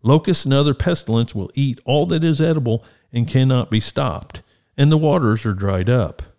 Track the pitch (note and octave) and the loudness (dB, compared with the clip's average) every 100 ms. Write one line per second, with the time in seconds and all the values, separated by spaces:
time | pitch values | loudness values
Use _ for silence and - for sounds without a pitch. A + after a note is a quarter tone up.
0 | A#2 D3+ F3+ F3 C3+ C3+ D3 C3 - E3+ | 4 2 2 -2 0 2 2 0 -2 -4
1 | - A2+ A#2 G#2+ F2+ - C#3 A#2+ - C#3+ | -2 -2 -2 -6 -8 -4 -4 -4 -2 0
2 | F3 E3 E3 D3 D#3 D#3 B2 A2+ - _ | 0 0 0 0 0 0 0 -4 -6 _
3 | _ A#2+ A#2 C3+ C3 B2+ A2+ A2 - - | _ -4 0 2 2 0 0 -2 -2 -4
4 | C#3 D#2+ - - _ _ _ - C#3+ D#3 | -4 -6 -12 -20 _ _ _ 0 2 4
5 | D#3 F3 A#2+ G#2+ A2+ F#2+ G2+ F#2+ F#2 B2 | 2 2 2 0 -2 -4 -2 -2 2 0
6 | F2+ - - | 0 -6 -18